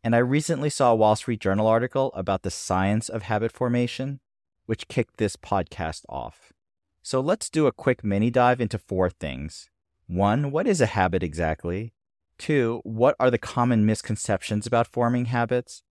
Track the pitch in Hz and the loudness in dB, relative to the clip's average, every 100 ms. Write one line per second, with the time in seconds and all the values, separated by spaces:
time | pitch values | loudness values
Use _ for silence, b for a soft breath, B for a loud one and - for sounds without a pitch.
0 | - 117 123 143 156 151 147 - 127 113 | 2 2 2 0 0 -2 -2 2 2 6
1 | 107 107 - 113 98 98 110 113 123 139 | 4 4 -2 -2 0 2 2 2 0 -2
2 | 135 - 92 95 95 - - 92 98 107 | -2 -4 -4 -2 -4 -8 -2 0 2 0
3 | - 113 101 107 113 - 127 123 120 - | -2 -8 -4 -2 -2 -2 -2 0 -2 -4
4 | 131 139 _ _ _ _ - 113 - - | -8 -10 _ _ _ _ -8 -8 -4 -4
5 | 113 - 104 - - 101 85 - 80 - | -4 -2 -4 -4 -4 -4 -4 -8 -8 -8
6 | - 65 57 _ _ _ _ _ _ _ | -12 -10 -10 _ _ _ _ _ _ _
7 | - 131 143 214 - 156 143 - - 127 | -4 -2 -2 -4 -2 0 0 2 -2 0
8 | 107 101 113 123 123 127 113 107 _ 92 | 0 0 2 4 4 2 -2 -4 _ -2
9 | 90 - 76 65 73 - - _ _ _ | -2 -2 -10 -8 -12 -14 -20 _ _ _
10 | - 87 101 117 147 147 214 180 113 107 | -8 0 2 2 0 0 0 2 2 2
11 | 92 90 85 76 80 80 87 92 117 _ | 0 0 -4 -4 -4 -2 -4 -6 -8 _
12 | _ _ _ _ - 147 117 117 - 110 | _ _ _ _ -2 0 0 -2 -8 2
13 | 123 - 127 123 - 127 120 113 107 107 | 2 4 2 2 -2 0 2 4 4 2
14 | - 107 - 98 - 104 - 117 117 120 | -2 -6 -2 -2 -2 -4 0 0 0 0
15 | 120 123 117 120 113 123 - - _ | 0 0 0 -2 0 0 -2 -20 _